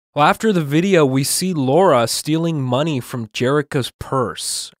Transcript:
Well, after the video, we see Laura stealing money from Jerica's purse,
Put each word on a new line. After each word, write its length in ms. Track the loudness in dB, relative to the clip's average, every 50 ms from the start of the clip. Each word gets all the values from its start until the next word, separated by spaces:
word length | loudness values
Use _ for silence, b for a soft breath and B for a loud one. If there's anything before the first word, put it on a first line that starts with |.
| _ _ _
Well, 120 | 2 2
after 260 | 2 2 2 0 0 0
the 100 | 0 0
video, 440 | 0 0 0 2 4 4 4 4
we 180 | 4 2 0 0
see 300 | 0 -2 -2 -2 -2 -2
Laura 520 | -2 0 2 2 4 4 4 4 4 2
stealing 540 | 0 -2 -6 -4 -2 -2 -2 0 -2 -2 -2
money 400 | -2 -2 0 0 0 -2 -2 -4
from 280 | -6 -6 -10 -10 -10 -10
Jerica's 640 | _ -2 0 0 0 0 -2 -2 -2 -4 -4 -4 -8 _
purse, 720 | -10 -4 -2 -2 -2 -2 -6 -8 -8 -8 -8 -8 -10 -12 -16 _